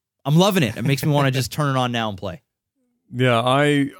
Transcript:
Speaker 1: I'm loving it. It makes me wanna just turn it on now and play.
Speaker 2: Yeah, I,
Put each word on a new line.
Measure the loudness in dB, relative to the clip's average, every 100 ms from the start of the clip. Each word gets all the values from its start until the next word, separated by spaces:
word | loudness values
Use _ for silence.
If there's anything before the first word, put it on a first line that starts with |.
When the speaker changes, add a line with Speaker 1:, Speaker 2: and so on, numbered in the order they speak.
| _ _ 0
Speaker 1:
I'm | 4
loving | 4 2
it. | 0 -2
It |
makes | -2 -2 0
me |
wanna | 0 0
just | 0 -4
turn | -4 -2 0
it |
on | -2
now | -2 -6
and | -6
play. | -10 -12 _ _ _ _ _ _ _
Speaker 2:
Yeah, | -2 0 2
I, | 2 2 2 2 -2 -2